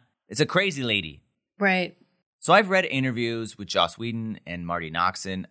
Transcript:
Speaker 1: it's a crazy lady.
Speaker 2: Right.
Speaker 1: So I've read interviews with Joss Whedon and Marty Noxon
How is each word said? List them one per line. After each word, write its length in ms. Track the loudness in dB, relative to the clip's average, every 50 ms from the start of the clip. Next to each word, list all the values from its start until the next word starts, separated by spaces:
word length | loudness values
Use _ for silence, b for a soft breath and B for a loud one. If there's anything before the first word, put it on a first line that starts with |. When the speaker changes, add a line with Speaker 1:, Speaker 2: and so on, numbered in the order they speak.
| _ _ _ _ _ -4
Speaker 1:
it's 120 | 0 0
a 60 | 0
crazy 360 | 2 2 2 2 0 -2 -2
lady. 400 | -2 0 0 0 -2 -4 -10 -16 _ _ _ _ _ _ _ 0
Speaker 2:
Right. 380 | 0 2 2 2 -2 -4 -8 _ _ _ _ _ _ _ _ -4
Speaker 1:
So 120 | 2 6
I've 160 | 6 6 6 4
read 140 | 2 2 2
interviews 760 | 0 0 0 0 0 0 -2 -2 -2 -2 -4 -4 -6 -8 -8
with 100 | -8 -2
Joss 300 | 2 2 2 2 0 -4
Whedon 420 | -6 -6 -4 -4 -6 -6 -8 -10 -10
and 200 | -10 -10 -8 -6
Marty 240 | -4 -4 -4 -6 -4
Noxon 560 | 0 0 2 2 0 -2 -6 -6 -6 -6 -8 -8